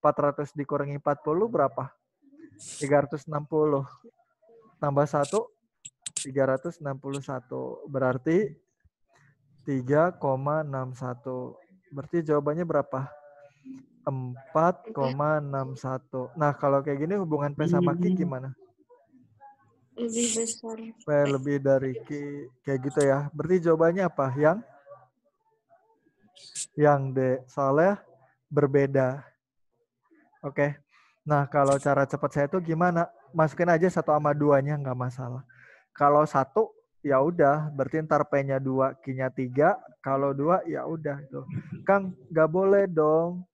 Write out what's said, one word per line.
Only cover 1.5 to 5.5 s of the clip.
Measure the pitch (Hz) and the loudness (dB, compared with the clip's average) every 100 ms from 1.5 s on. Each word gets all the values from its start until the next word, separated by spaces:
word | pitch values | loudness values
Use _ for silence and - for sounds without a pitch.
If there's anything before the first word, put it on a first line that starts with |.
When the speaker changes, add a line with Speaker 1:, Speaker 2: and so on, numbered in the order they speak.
| 226 139 - 135 _ _ _ _ _ - - - - | 0 0 -2 -10 _ _ _ _ _ -20 -20 -18 -10
Speaker 1:
Tiga | 143 147 143 | 0 2 2
ratus | 151 - | -6 -8
enam | 147 151 | -10 -4
puluh. | 156 151 139 135 - - _ _ _ _ - _ _ | 0 2 0 -4 -14 -20 _ _ _ _ -20 _ _
Tambah | 147 143 147 | -2 0 0
satu, | 151 143 208 233 | 0 0 -2 -4